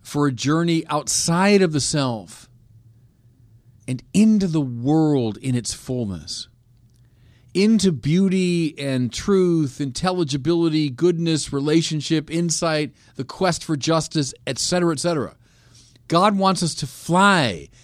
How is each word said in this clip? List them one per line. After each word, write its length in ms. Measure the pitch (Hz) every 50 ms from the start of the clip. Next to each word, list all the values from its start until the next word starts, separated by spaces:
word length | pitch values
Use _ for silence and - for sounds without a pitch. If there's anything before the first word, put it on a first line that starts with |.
for 260 | _ - - 147 143
a 60 | 147 131
journey 540 | 117 - 131 151 160 170 170 165 165 -
outside 720 | - 151 151 143 - - - - - 165 170 185 202 208 202
of 120 | 190 180 156
the 100 | 147 127
self 680 | - - 156 139 131 120 110 95 85 - - - _ _ _ _ _ _ - _ - _ _ _ _ _ _ _ - _ _ _ _ _ - _ _ _ - _
and 160 | - 131 127 - _ _
into 320 | 185 214 220 214 214 185
the 140 | 185 156 160
world 760 | 143 131 120 117 120 135 151 160 156 151 147 139 120 110 104
in 180 | 101 - 135 127
its 200 | 120 110 - -
fullness, 760 | - - - 131 123 120 101 95 82 76 - - - - _ _ _ _ _ _ _ _ _ _ _ _ _ _ _ _ _ _ _ _ _ _
into 400 | 175 190 214 226 220 175 190 165
beauty 840 | 127 - 135 156 180 196 196 180 190 185 180 175 170 165 151 - -
and 340 | 139 139 135 127 127 120 -
truth, 680 | - - - 202 190 185 180 170 165 156 135 123 - 147
intelligibility, 1040 | 139 123 - - 185 185 180 175 139 131 143 127 151 175 170 170 165 156 156 156 147
goodness, 640 | 127 120 160 180 175 165 170 165 160 151 - - -
relationship, 800 | 139 139 151 151 165 160 - 160 151 135 - 160 156 151 -
insight, 640 | 151 165 175 175 160 - - 165 156 151 151 123 - _ _ _ _
the 80 | - 135
quest 380 | - - - 185 185 165 - -
for 140 | - 160
justice, 560 | 143 - 151 165 160 151 - - 160 147 131 - - _
et 120 | - 139 127
cetera, 360 | - - - 147 175 170 160
et 60 | 135
cetera. 360 | - 175 170 151 117 82 - _ _ _ _ _ _ _ _ - - _ _ _ _ _
God 300 | - 170 185 208 208 196
wants 240 | 190 190 190 - 180
us 120 | 165 -
to 100 | - -
fly. 840 | 135 - - - - 165 180 196 202 196 180 147 117 95 80 71 69 _ -